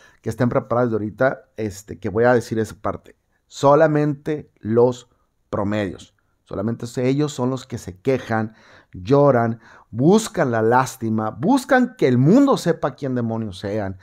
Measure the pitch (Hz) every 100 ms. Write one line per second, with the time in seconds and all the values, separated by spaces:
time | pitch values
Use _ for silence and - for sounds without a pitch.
0 | _ _ 113 110 123 135 113 120 123 110
1 | 107 95 131 - - - 110 95 - 98
2 | 107 107 120 123 - 110 110 - 101 87
3 | _ _ _ _ _ - 139 147 160 147
4 | 151 143 - 151 - _ 104 117 123 123
5 | - _ _ _ - 104 101 107 98 -
6 | - _ _ _ - 95 107 117 120 131
7 | 127 139 151 147 123 131 - 117 - 92
8 | 135 127 - 113 110 - _ - _ 92
9 | 92 143 143 120 117 117 - - - 110
10 | 147 214 214 - 139 113 110 123 127 -
11 | 113 110 110 110 170 269 - 262 247 -
12 | 139 123 139 240 277 190 175 165 151 -
13 | 135 123 113 113 107 92 101 107 98 95